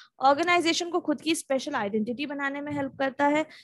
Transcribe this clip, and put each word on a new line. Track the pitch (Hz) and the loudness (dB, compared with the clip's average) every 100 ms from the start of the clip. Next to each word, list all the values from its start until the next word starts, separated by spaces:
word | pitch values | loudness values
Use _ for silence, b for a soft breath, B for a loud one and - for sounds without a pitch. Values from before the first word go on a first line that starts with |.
| B _ | B _
ऑर्गेनाइजेशन | 262 285 339 349 330 330 349 | 4 4 4 4 4 0 -2
को | 339 | -4
खुद | 330 302 | -2 -2
की | 302 | 0
स्पेशल | 320 - 269 285 | -2 0 -2 -2
आइडेंटिटी | 285 208 214 214 240 285 | -4 -2 -2 -2 -4 -6
बनाने | 285 277 285 | -4 -4 -4
में | 285 | -6
हेल्प | 294 277 - | -4 -6 -2
करता | 269 254 285 | -4 2 2
है, | 294 311 B | 2 -2 B